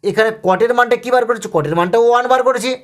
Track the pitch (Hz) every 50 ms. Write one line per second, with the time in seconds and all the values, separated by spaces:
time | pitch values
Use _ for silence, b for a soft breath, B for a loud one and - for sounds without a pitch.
0 | - 202 185 214 220 226 220 220 - 185 190 185 220 240 247 240 247 233 247 240
1 | 240 247 247 254 247 220 247 220 - - - 165 147 147 160 170 175 185 202 233
2 | 233 233 240 240 247 247 254 254 247 254 254 247 202 262 254 254